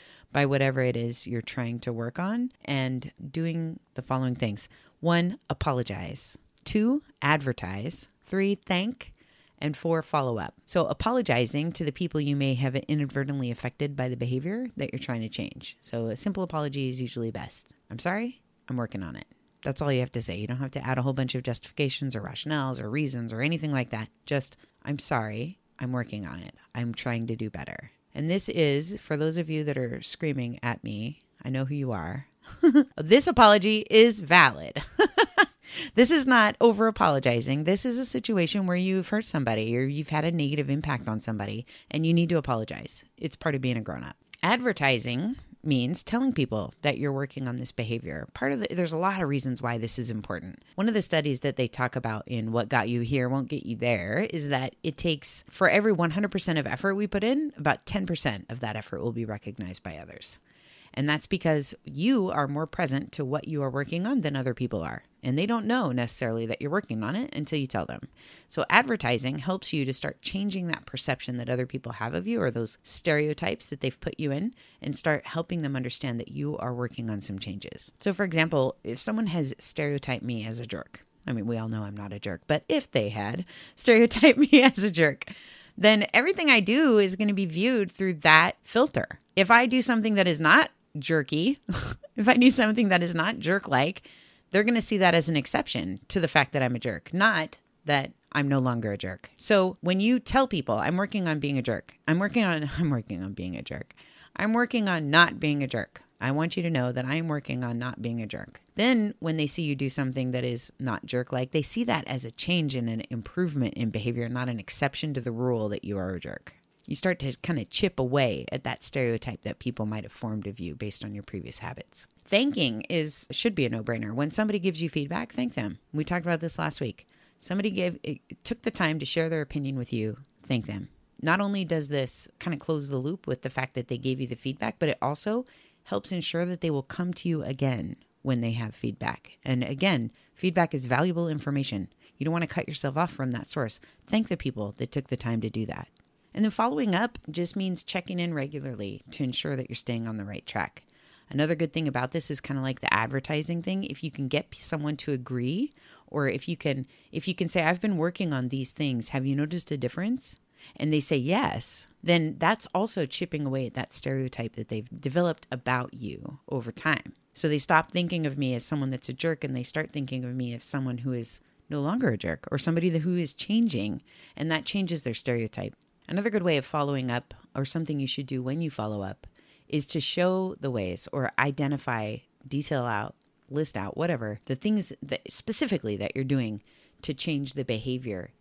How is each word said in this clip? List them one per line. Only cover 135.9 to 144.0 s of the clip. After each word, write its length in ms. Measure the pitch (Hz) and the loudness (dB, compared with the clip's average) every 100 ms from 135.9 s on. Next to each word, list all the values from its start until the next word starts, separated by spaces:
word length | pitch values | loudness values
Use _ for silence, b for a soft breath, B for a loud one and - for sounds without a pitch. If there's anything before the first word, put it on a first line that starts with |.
| 202 - | -6 -4
ensure 320 | 180 160 165 | -4 -2 -2
that 160 | 175 175 | -2 -2
they 100 | 165 | -2
will 120 | 139 | -2
come 320 | - - 180 | -4 -4 -4
to 140 | - 170 | -2 -2
you 140 | 156 | 0
again 540 | - 131 135 117 73 - _ _ | -2 -2 0 0 -4 -10 _ _
when 220 | 135 123 | 0 0
they 100 | 117 | 0
have 220 | 117 110 | -2 -4
feedback. 640 | - 113 - 117 - - - | -6 -6 -4 -4 -6 -10 -8
And 200 | 131 123 | -2 0
again, 480 | 123 135 196 139 113 b b | 0 2 4 4 0 b b
feedback 400 | - 185 175 165 | -4 0 2 2
is 100 | 139 | 0
valuable 440 | 123 127 180 170 170 | 0 2 2 2 -2
information. 600 | 147 147 143 131 101 87 b b - | -2 -2 -2 -2 -4 -6 b b -6
You 60 | |
don't 80 | 147 | -2
want 100 | 170 | 0
to 120 | 160 | -2
cut 140 | - - | -4 -4
yourself 280 | 147 139 147 | -4 -2 0
off 120 | 175 | 0
from 200 | - 127 | -2 -4
that 160 | 120 - | -4 -4
source. 340 | 151 113 - B B | -4 -4 -6 B B